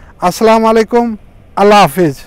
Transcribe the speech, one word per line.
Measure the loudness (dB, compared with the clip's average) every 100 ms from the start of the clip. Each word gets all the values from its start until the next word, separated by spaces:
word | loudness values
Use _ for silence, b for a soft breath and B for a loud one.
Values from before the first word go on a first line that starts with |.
| b b
अस्सलाम | -6 -2 0 2
वालेकुम, | 0 0 -2 -2 -4 -8 -16 -20 -12 -2
अल्लाह | 2 4
हाफिज़। | 2 0 -4 -4